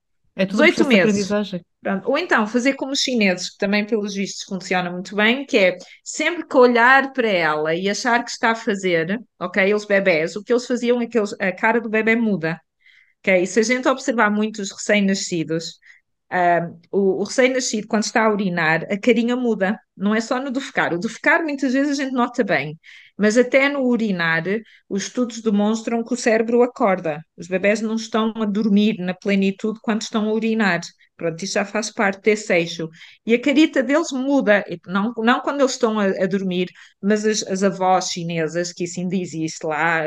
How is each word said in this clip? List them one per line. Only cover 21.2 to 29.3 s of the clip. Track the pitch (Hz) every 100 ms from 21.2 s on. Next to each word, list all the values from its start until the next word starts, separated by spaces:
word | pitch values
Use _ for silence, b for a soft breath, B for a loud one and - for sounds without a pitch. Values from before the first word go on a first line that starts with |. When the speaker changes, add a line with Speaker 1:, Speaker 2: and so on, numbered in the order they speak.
| 302 330
Speaker 2:
muitas | 320 285 277
vezes | 262 294 277
a |
gente | 269
nota | 262 247 -
bem, | 196 175 151 151 b b b -
mas | 208 226
até | 247 269 277
no | 285 254
urinar, | 240 220 180 165 160 170 220 b b _
os | 196
estudos | 190 - 233 233
demonstram | 226 202 208 220 226 233
que | 233
o | 240
cérebro | 254 220 226 240
acorda. | 240 - 226 185 170 151 - _
Os | 175
bebés | 185 202 214
não | 220
estão | 220 220 220 226 220
a |
dormir | 220 202 220 202 214 214
na | 180
plenitude | 180 208